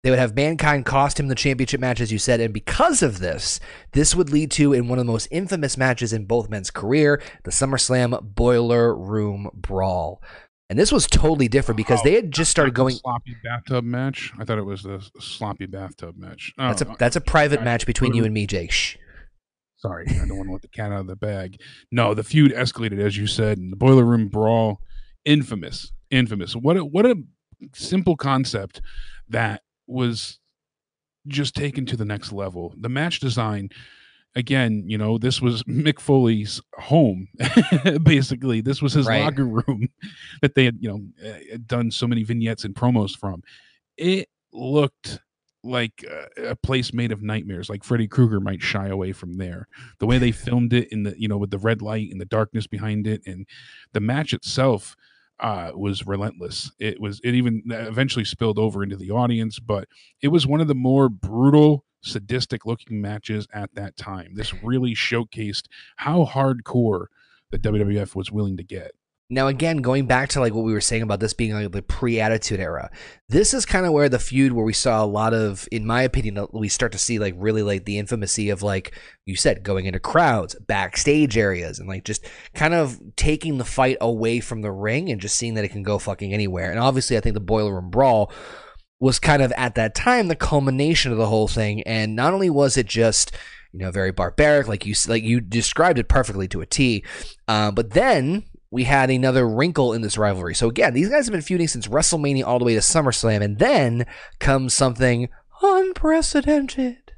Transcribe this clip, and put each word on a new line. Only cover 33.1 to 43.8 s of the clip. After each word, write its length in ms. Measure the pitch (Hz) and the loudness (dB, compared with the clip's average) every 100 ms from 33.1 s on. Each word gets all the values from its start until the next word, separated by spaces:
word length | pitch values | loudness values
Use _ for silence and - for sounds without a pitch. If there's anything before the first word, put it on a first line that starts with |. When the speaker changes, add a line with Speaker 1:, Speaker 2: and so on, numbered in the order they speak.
| - | -4
Speaker 2:
design, 500 | 135 120 110 101 98 - - - _ _ _ | -2 -2 -2 -4 -8 -14 -20 -20 _ _ _
again, 480 | 127 123 135 120 107 92 | -8 0 2 2 0 -4
you 100 | 107 | -2
know, 200 | 107 113 | 0 0
this 220 | 123 127 | -2 0
was 200 | 123 113 | 0 -2
Mick 360 | - 120 151 143 | -2 0 0 0
Foley's 600 | - 135 117 110 104 - _ - | 2 4 6 2 -2 -10 _ -18
home, 480 | - 160 131 92 95 - 123 247 | 2 6 6 2 -8 -4 2 4
<laughs> 380 | - 160 160 151 | 4 2 2 4
basically. 580 | 151 147 135 123 131 113 | 6 4 2 -2 0 0
This 200 | 120 135 | 0 0
was 120 | 143 | 2
his 120 | 151 | 2
Speaker 1:
Right. 160 | 120 110 | 2 2
Speaker 2:
locker 220 | 110 135 | 2 0
room 440 | 127 110 - 113 123 _ 202 | 0 0 -2 -2 -4 _ -18
<laughs> 260 | - - - | -18 -20 -2
that 140 | 143 | 0
they 100 | - | 4
had, 120 | 127 113 | 2 2
you 100 | 113 | -6
know, 400 | 101 101 _ 107 | -8 -12 _ -16
uh, 280 | 110 - 117 113 | -16 -14 -16 -6
done 240 | 120 117 | -2 -2
so 160 | - 120 | -2 -2
many 160 | 117 | -2
vignettes 400 | 110 117 113 110 | -2 -2 -2 -4
and 100 | 104 | -10
promos 420 | 98 123 120 98 | -2 2 2 0
from. 280 | - 101 87 - - _ _ | -6 -10 -10 -16 -20 _ _